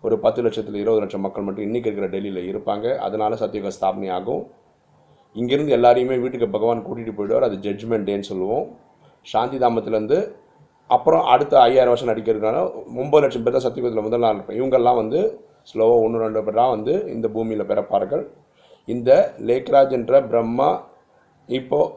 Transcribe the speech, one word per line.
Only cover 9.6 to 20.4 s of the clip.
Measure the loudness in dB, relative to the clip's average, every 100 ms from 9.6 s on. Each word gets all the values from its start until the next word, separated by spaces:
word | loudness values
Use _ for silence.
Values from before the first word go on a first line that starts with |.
| 0 0 -2 -4 0 -2 -2 -10 _ _ _ _ _
அப்புறம் | 0 4 2
அடுத்த | 4 4 6 6
ஐயாயிரம் | 6 6 4
வருஷம் | 2 0
நடிக்கிறதுனால | -4 -2 0 0 -2 -4 -6 -12 -8
ஒன்பது | 2 4
லட்சம் | 4 0
பேர் | 0
தான் | 0 0
சத்தியுகத்துல | -2 -4 -2
முதல் | -2 2
நாள் | 2 0
இருப்பாங்க. | -4 -4
இவங்கெல்லாம் | 0 4 4 2
வந்து | 0 0 -2 -4 -18 _ _
ஸ்லோவா | 2 4 6
ஒண்ணு | 4 0
ரெண்டு | -2 -2 -2
பேர் | 2
தான் | 2
வந்து | 2 0 -2 -2
இந்த | -4 -4
பூமியில | -4 -4 -4 -2
பிறப்பார்கள். | -2 0 -2 0 -4 -6 -14 _ _ _ _ -8
இந்த | -4 4 4 4 -2 -2
லேக்ராஜ் | -2 2 4 4 2
என்ற | 2 2
பிரம்மா | 4 0